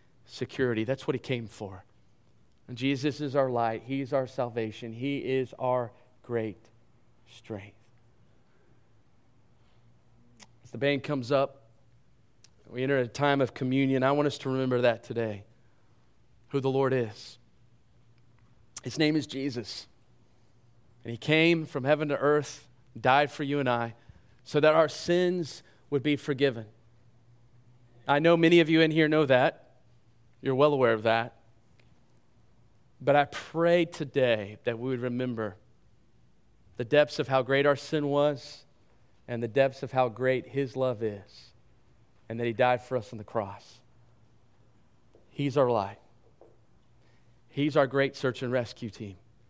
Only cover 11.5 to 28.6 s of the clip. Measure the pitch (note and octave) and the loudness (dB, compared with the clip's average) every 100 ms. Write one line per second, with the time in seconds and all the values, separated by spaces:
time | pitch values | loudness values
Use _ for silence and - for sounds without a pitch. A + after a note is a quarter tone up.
11.5 | - _ _ _ _ _ _ _ _ - | -6 _ _ _ _ _ _ _ _ -20
12.5 | _ - B2 C3 C#3 A#2+ - C#3+ C#3 B2+ | _ -14 -6 0 0 0 0 2 2 0
13.5 | - C3 C3 C3+ C3 C3 C#3+ D3 C3+ C3+ | -2 -2 0 2 2 2 2 0 -2 -4
14.5 | C3 C3 B2+ A#2+ A2 - A#2 A2+ G2+ - | -2 0 2 2 0 -6 -4 -4 -6 -14
15.5 | _ _ _ _ _ _ _ _ _ _ | _ _ _ _ _ _ _ _ _ _
16.5 | C#3 C3+ C3 C3+ C3 A2+ - - - _ | -4 -2 0 0 0 -2 -8 -20 -20 _
17.5 | _ _ _ _ _ _ _ _ _ _ | _ _ _ _ _ _ _ _ _ _
18.5 | _ _ - C3 C#3+ D3+ D#3 - C3+ C#3 | _ _ -14 -10 -2 0 0 -4 -8 -6
19.5 | A#2+ G#2 - - _ _ _ _ _ _ | -6 -10 -12 -16 _ _ _ _ _ _
20.5 | _ _ _ _ _ A#2 A#2 - D#3 E3 | _ _ _ _ _ -14 -10 0 4 4
21.5 | E3+ D#3 C#3 B2+ D3 D3+ C#3+ C3+ D3+ C#3 | 2 -2 -4 0 2 2 0 2 2 0
22.5 | - - _ _ A#2 B2 C3+ D3 - C#3+ | -12 -20 _ _ -2 4 4 4 -2 -4
23.5 | C#3+ C3 A#2+ A#2 A2 _ - _ _ - | -2 0 0 -2 -8 _ -20 _ _ -2
24.5 | D3+ D3+ D#3 D#3 - - F3 F3+ F3+ D#3 | 4 6 6 2 0 -2 0 2 -2 -6
25.5 | - - _ _ C#3+ C3+ C#3+ - C3+ C#3 | -12 -20 _ _ -4 0 -2 -2 0 0
26.5 | A2+ G#2+ - _ _ _ _ _ _ _ | 0 -12 -20 _ _ _ _ _ _ _
27.5 | _ _ _ _ - - C#3+ D#3+ E3+ E3 | _ _ _ _ -16 0 2 4 6 6
28.5 | E3+ | 6